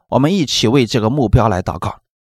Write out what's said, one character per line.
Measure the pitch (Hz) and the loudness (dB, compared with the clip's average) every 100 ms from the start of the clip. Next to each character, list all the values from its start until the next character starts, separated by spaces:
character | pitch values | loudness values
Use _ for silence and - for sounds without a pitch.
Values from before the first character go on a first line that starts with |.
| _ | _
我 | 127 | 0
们 | 143 | 0
一 | 196 | 0
起 | 143 - 117 | -2 0 2
为 | 135 117 | 2 2
这 | 127 | 0
个 | 110 | -2
目 | 147 113 | 0 2
标 | 123 110 | 2 2
来 | 92 | 0
祷 | 92 85 | -4 -8
告， | - - _ _ _ | -8 -10 _ _ _